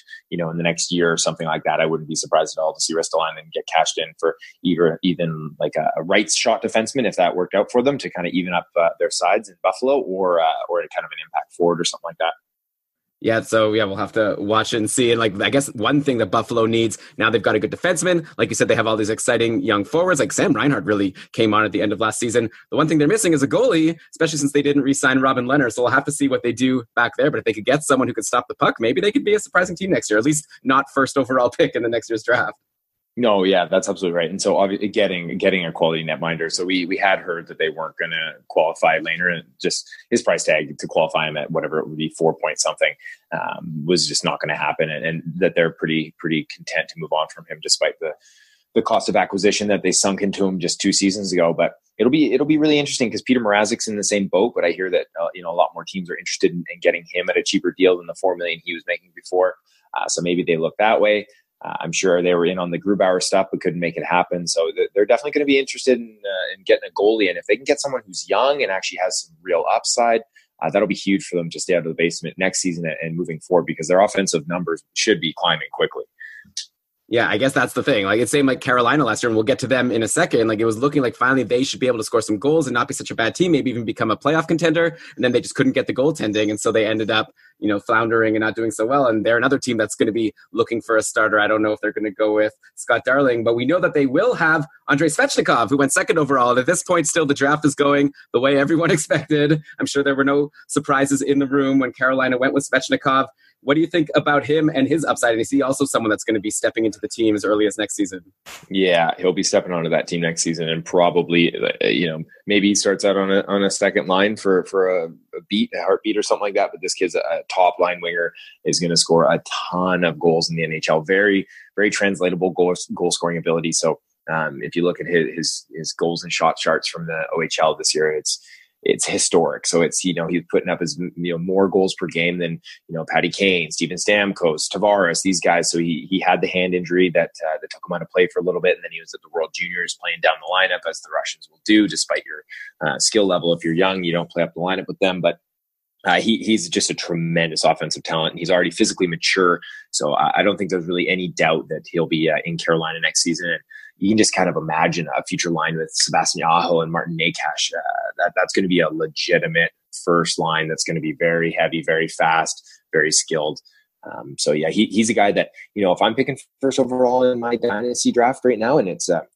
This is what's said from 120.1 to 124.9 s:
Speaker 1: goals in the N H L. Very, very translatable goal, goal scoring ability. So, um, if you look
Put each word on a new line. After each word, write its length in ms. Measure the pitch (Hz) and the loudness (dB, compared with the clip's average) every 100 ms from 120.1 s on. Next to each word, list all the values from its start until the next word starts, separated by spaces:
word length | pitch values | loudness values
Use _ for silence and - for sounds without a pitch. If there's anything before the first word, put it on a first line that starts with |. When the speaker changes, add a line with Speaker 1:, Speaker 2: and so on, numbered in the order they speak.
| 76 | 2
Speaker 1:
goals 320 | 87 82 82 | 2 2 0
in 60 | 82 | -4
the 80 | |
N 80 | 80 | -4
H 160 | 78 - | -4 0
L. 140 | 80 | 0
Very, 440 | 78 95 104 98 - - - - | 2 2 4 2 -2 -12 -10 -2
very 140 | 104 | 0
translatable 640 | - 101 90 90 87 92 | 0 -2 0 -2 0 0
goal, 240 | 85 90 90 - 104 | 2 0 0 -6 -4
goal 160 | 90 | -2
scoring 260 | - 85 85 | -2 -2 -2
ability. 360 | 82 82 80 | -2 -2 -2
So, 260 | 78 82 76 _ _ - | 0 -2 -2 _ _ -6
um, 320 | 80 76 67 | -4 -4 -6
if 100 | 78 | -6
you 120 | 85 | -2
look 160 | 87 | 0